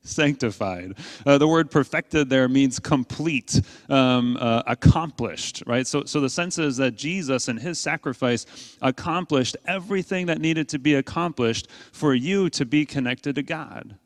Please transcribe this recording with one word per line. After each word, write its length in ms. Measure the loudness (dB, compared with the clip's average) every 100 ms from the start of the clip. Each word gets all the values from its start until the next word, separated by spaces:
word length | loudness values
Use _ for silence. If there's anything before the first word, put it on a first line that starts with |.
| -6
sanctified. 880 | 0 0 2 -4 -2 -6 -6 -10 -14 -16 -4
Uh, 140 | 4 6
the 100 | 6
word 220 | 4 4
perfected 580 | 2 2 -4 0 0 2
there 180 | 2 4
means 320 | 4 2 0
complete, 840 | 0 0 0 -4 -4 -4 0 0 0 -10 0
um, 480 | 4 4 2 0 0
uh, 240 | 0 0 0
accomplished, 960 | 4 6 6 0 -6 -8 -6 -10 -10 -2
right? 200 | -2 0
So, 180 | -4
so 160 | -2 0
the 80 | 0
sense 300 | -2 -4 -2
is 180 | -2 0
that 180 | 0
Jesus 540 | 0 -6 -4 -2 -2 -2
and 100 | -4
his 200 | -6 -6
sacrifice 960 | -6 -4 -6 -2 0 0 -4 -18 -20 -2
accomplished 760 | -2 -2 -4 -4 0 0 0 -4
everything 600 | -6 -6 -2 -4 -2 -4 -2
that 160 | -2
needed 260 | 0 -2 -2
to 100 | -2
be 180 | 2 2
accomplished 720 | 0 -4 -4 0 -2 -2 -8 -20 -20
for 220 | -2 2
you 380 | 2 2 0 0
to 160 | -2 0
be 180 | 0
connected 520 | 0 -2 -4 -4 -4 -6
to 60 |
God. 540 | -6 -8 -10 -14 -16 -20